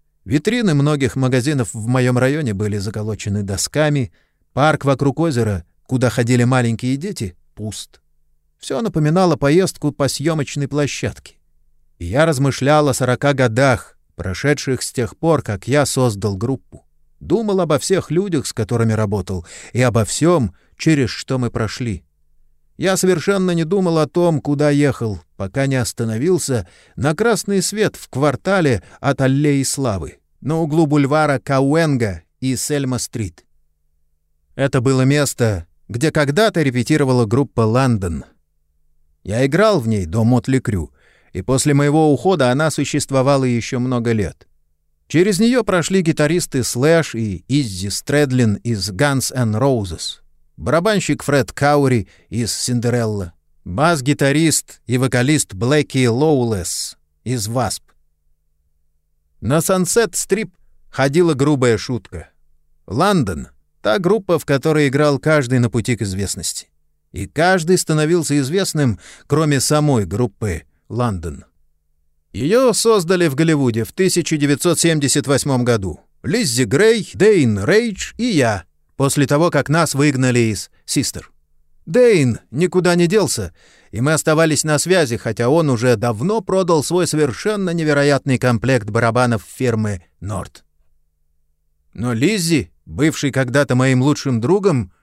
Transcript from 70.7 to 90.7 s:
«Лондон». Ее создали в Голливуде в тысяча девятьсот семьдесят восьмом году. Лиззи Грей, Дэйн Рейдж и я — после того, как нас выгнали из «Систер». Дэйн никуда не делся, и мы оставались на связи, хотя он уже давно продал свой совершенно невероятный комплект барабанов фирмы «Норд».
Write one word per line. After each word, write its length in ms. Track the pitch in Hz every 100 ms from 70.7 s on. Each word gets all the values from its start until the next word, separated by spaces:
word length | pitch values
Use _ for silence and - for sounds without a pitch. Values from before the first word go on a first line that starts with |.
| _ -
«Лондон». 560 | 107 120 92 82 69 - _ _ _ _ _ _ _ _
Ее 400 | 92 139 233 262
создали 560 | 196 226 220 165 185 170
в 80 | 135
Голливуде 480 | 160 151 131 113
в 80 | 110
тысяча 440 | - 185 180 160 156
девятьсот 440 | 143 143 175 156
семьдесят 480 | 170 151 139 147 127
восьмом 360 | 135 147 131
году. 360 | 123 117 95 73 _ _
Лиззи 400 | - 214 180 113
Грей, 440 | 123 135 220 233 170
Дэйн 500 | - 208 202 123 104
Рейдж 480 | 95 208 240 190 - -
и 80 |
я — 400 | 247 170 117 98 - _ _ -
после 300 | 135 147 131
того, 220 | 143 170
как 200 | 147 131
нас 240 | 160 156
выгнали 460 | 131 147 135 127 120
из 300 | 113 98 - _
«Систер». 460 | - 147 - - - _ _ _ _ _ -
Дэйн 540 | 202 247 190 127 104 -
никуда 460 | 135 180 180 175 175
не 100 | 175
делся, 480 | 208 156 - 90 - _ _ _
и 100 | 104
мы 100 | 135
оставались 520 | 156 - 156 165 147
на 120 | 151 147
связи, 380 | 165 185 135 117
хотя 320 | 120 110 120
он 220 | 160 156
уже 260 | 120 127 113
давно 460 | 120 107 160 220
продал 400 | - 190 175 165
свой 240 | - 175 170
совершенно 640 | 151 143 104 214 214 185
невероятный 680 | 170 156 143 143 139 135 123
комплект 520 | 127 117 120 131 107
барабанов 560 | 110 117 113 123 113 -
фирмы 540 | - 127 113 107 95 - _
«Норд». 440 | 98 92 - - _